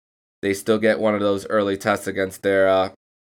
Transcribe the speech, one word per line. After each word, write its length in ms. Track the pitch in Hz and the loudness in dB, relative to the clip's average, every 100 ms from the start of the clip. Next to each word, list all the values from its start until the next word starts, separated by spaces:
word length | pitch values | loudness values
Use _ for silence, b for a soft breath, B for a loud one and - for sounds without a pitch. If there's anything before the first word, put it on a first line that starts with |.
| _ _ _ _ | _ _ _ _
they 120 | 98 | -4
still 240 | 98 - 110 | -2 0 0
get 220 | 110 104 | 2 0
one 140 | 107 | 0
of 60 | 104 | 0
those 260 | 101 98 - | 0 -2 -2
early 280 | 107 101 98 | -2 -2 -2
tests 300 | 110 101 98 | -2 -2 -4
against 360 | 95 95 - | -4 -4 -2
their, 260 | 98 98 95 | 0 4 4
uh, 220 | 95 95 - _ _ | 4 0 -6 _ _